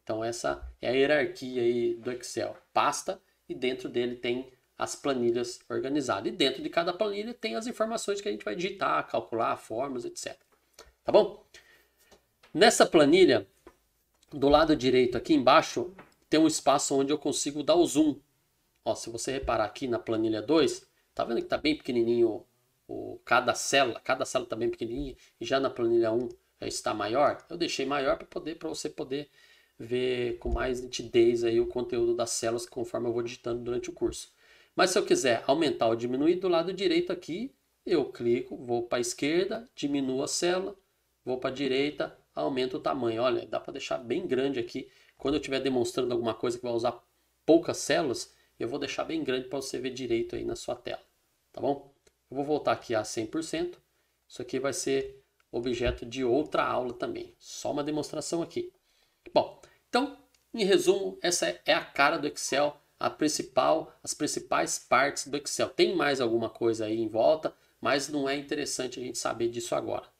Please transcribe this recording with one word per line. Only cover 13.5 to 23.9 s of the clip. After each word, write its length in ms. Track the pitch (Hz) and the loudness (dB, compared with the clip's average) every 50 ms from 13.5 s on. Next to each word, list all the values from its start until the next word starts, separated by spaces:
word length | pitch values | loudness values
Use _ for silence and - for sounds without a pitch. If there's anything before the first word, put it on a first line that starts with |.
| _ _ _ - _ _ _ _ _ _ _ _ _ _ _ _ | _ _ _ -20 _ _ _ _ _ _ _ _ _ _ _ _
do 180 | - 147 123 139 | -6 2 4 6
lado 260 | 143 147 160 156 156 | 8 8 8 6 4
direito 420 | - 120 131 127 127 127 120 - | 4 4 4 4 6 4 4 2
aqui 180 | 117 - - 165 | -4 2 2 2
embaixo, 600 | 147 123 127 135 160 - - - 139 - - - - - _ _ _ _ _ | 4 6 8 6 6 6 4 -2 -4 -4 -4 -8 -16 -20 _ _ _ _ _
tem 120 | - 156 | 4 4
um 60 | 160 | 6
espaço 480 | 156 - - - - 135 143 - - 143 | 4 4 2 2 4 2 4 2 0 2
onde 160 | 135 139 139 151 | 2 2 2 0
eu 60 | 147 | -2
consigo 440 | - 151 131 - - 147 139 151 143 | -2 -4 -2 -2 -4 -4 -4 -6 2
dar 140 | 143 156 | 2 4
o 100 | 175 170 | 6 6
zoom. 300 | 139 - 147 156 151 135 - _ _ _ _ _ _ _ _ _ _ _ _ _ | 4 4 4 4 4 2 -2 _ _ _ _ _ _ _ _ _ _ _ _ _
Ó, 100 | - 107 | -4 -4
se 140 | - - - | -4 -4 -10
você 220 | 117 117 - - | -10 -8 -6 -4
reparar 340 | 131 135 - - 120 113 110 | -6 -4 -2 -2 0 0 0
aqui 220 | 104 - - 139 | -2 -2 -6 -4
na 120 | 127 117 113 | -2 -2 -2
planilha 440 | - - 117 110 110 113 110 107 - | -2 -2 -2 0 0 0 0 -2 0
dois, 420 | - 151 165 143 117 - - - _ _ _ _ _ _ | 2 4 4 4 4 2 -2 -12 _ _ _ _ _ _
tá 100 | - 120 | -4 -4
vendo 160 | - 117 - | -2 -2 -4
que 80 | - - | -2 -2
tá 80 | - | -4
bem 200 | 120 - 151 151 | -2 0 0 0
pequenininho 520 | 151 - - 127 120 117 113 120 117 117 113 | 0 -2 -2 0 2 2 4 4 4 4 2
o, 180 | 107 92 - _ _ _ _ _ _ _ _ _ | 2 -2 -10 _ _ _ _ _ _ _ _ _
o, 320 | 117 110 107 107 104 - _ | -12 -10 -10 -10 -12 -14 _
cada 300 | - 123 123 123 120 110 | 2 2 4 4 2 -2
célula? 460 | - - - - 139 139 123 | -2 -2 2 4 4 4 4